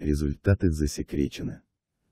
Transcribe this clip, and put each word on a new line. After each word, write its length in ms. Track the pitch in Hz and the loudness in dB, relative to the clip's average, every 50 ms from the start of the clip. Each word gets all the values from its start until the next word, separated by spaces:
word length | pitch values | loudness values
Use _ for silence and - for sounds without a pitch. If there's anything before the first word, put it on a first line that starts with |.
результаты 720 | - 76 73 73 76 73 - - - 101 98 - 98 90 78 | -2 -2 0 0 0 -2 -4 0 2 2 4 4 4 2 2
засекречены. 880 | 76 78 69 - - 78 - - 73 71 62 - - - 65 - - - _ _ _ _ _ _ _ _ _ | 2 0 -2 -2 -4 -8 -4 -2 -2 -2 -2 -4 -6 -8 -8 -8 -10 -16 _ _ _ _ _ _ _ _ _